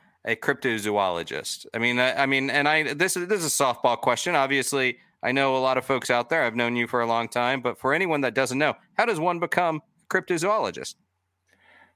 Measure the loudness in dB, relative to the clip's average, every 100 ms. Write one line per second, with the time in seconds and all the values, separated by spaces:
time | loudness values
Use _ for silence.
0 | _ _ -6 -4 -2 -2 0 -2 0 2
1 | 2 0 -4 -8 -8 -12 -10 -2 0 2
2 | 0 2 0 0 0 0 2 2 0 -2
3 | -2 -2 -2 -2 0 0 0 2 0 2
4 | 0 0 0 0 2 0 0 0 0 -2
5 | _ _ -2 0 2 2 2 0 0 -2
6 | 2 0 2 0 0 0 0 0 -2 0
7 | 0 0 0 0 0 0 -2 -2 0 0
8 | 0 0 0 0 0 2 0 -2 _ -2
9 | 0 2 0 -2 0 0 0 -2 -8 _
10 | _ -4 0 0 0 0 -2 -4 -12 -14
11 | _ _ _ _ _ _ _ -20 -20